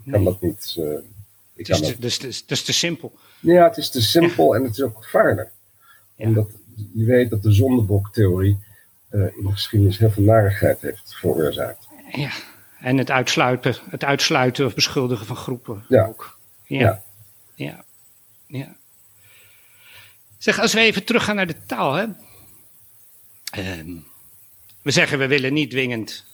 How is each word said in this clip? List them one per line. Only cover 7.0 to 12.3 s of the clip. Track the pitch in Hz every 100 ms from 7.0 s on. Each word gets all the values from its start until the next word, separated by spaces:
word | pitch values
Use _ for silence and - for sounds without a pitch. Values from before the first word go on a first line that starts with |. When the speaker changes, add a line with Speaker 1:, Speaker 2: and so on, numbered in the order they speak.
| 113
Speaker 1:
weet | 123 120
dat | 104
de | 107
zondeboktheorie, | 101 131 127 95 101 - - 98 90 98 101 - _ _ _ _
eh, | 104
in | 95 - 98
de |
geschiedenis | 101 - 107 98 95
heel | 110
veel | 101
narigheid | 101 113 98 101 76 -
heeft | 73 - - -
veroorzaakt. | 87 80 73 67 64 - - - -
Speaker 2:
Ja, | - 139